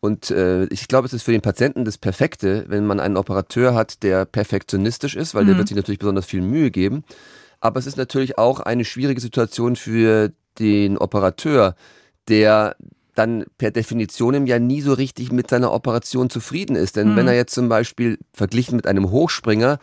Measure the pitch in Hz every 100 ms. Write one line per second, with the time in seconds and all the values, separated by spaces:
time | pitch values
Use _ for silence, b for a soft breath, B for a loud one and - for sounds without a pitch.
0 | 107 107 - 98 90 92 95 - - 131
1 | 127 120 - 117 104 95 131 131 117 -
2 | 101 92 - - 98 101 - 104 104 101
3 | 82 95 98 98 90 - 127 117 110 -
4 | 101 92 95 - 101 98 - 98 104 120
5 | 143 - 165 - 101 98 101 101 95 101
6 | 101 98 92 95 90 143 143 98 95 131
7 | - B B B B B 113 131 131 139
8 | 127 135 131 - 117 131 - 120 113 -
9 | 139 127 120 131 110 - 120 123 - 113
10 | 113 110 107 - _ - 110 104 101 98
11 | 95 104 95 - 160 143 98 87 b b
12 | b b - 107 107 107 107 - 50 _
13 | _ - 113 117 - _ 110 117 110 117
14 | 107 - 120 139 135 120 120 143 143 131
15 | 131 - 123 123 123 123 123 117 127 117
16 | - 127 127 120 - 160 196 110 95 -
17 | 104 104 127 123 123 - 123 113 117 -
18 | 120 110 - - 98 117 123 120 - 98
19 | 95 113 165 - - 107 120 143